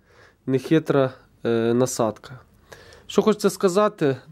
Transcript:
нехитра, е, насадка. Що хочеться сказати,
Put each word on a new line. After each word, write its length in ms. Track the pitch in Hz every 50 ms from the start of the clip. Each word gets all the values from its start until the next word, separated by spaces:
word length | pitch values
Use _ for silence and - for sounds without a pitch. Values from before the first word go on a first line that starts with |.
| _ _ _ - - _ _ _ _
нехитра, 640 | 131 131 127 - - 160 160 156 - 143 139 131 123 - - - _ _ _ -
е, 300 | 117 117 117 113 117 117
насадка. 640 | 123 127 127 - - 117 110 107 - - - 127 - - _ _ _ _ _ - - - - - - - -
Що 120 | - 208
хочеться 280 | 196 214 208 208 - 190
сказати, 640 | 190 - 208 185 175 208 208 208 208 - 160 135 131 120 - -